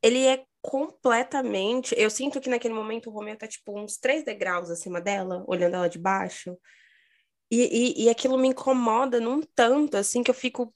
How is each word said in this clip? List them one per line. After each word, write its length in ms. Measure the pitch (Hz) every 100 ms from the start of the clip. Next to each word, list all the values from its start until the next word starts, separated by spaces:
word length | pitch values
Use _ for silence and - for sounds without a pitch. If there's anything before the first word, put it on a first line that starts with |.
Ele 240 | 226 247 262
é 180 | 262 - _
completamente, 1300 | - 269 311 - 254 226 262 285 254 202 196 247 247 -
eu 120 | 214
sinto 300 | 214 277 277
que 100 | 269
naquele 240 | 240 240
momento 360 | 220 214 226 226
o 40 |
Romeu 240 | 214 214 214
tá, 100 | 220
tipo, 300 | - - 208
uns 180 | 208 -
três 260 | 254 302
degraus 460 | 294 208 190 180 170
acima 320 | 170 - 175
dela, 420 | 180 202 185 180 -
olhando 280 | 180 175 180
ela 140 | 175
de 100 | 170
baixo. 580 | 180 196 185 - - 180 _ _ _ _ _ _ _ _ _
E, 500 | 233 247 226 240 -
e, 40 | 226
e 40 |
aquilo 280 | 226 262 262
me 100 | 262
incomoda 720 | 262 - 262 233 226 269 240
num 220 | 226 277
tanto, 560 | 311 - 233 277 294 208
assim, 260 | 202 240
que 80 | 240
eu 40 | 254
fico 380 | 254 - 233